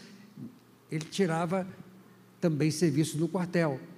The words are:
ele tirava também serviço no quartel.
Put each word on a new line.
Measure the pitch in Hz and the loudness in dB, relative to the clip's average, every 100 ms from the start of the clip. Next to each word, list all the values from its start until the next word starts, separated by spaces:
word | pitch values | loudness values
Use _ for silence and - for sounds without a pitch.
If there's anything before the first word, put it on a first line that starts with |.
| - - - - 131 - - - - | -20 -20 -20 -16 -16 -16 -20 -20 -8
ele | 156 151 | -8 -6
tirava | - 185 160 175 190 185 - - - - - - - | 0 2 2 0 -2 -4 -12 -20 -20 -20 -20 -20 -2
também | 175 147 151 | 0 2 0
serviço | 147 175 135 156 147 | 4 2 4 0 0
no | 160 | 0
quartel. | 180 175 175 160 131 - | 0 0 2 2 -2 -10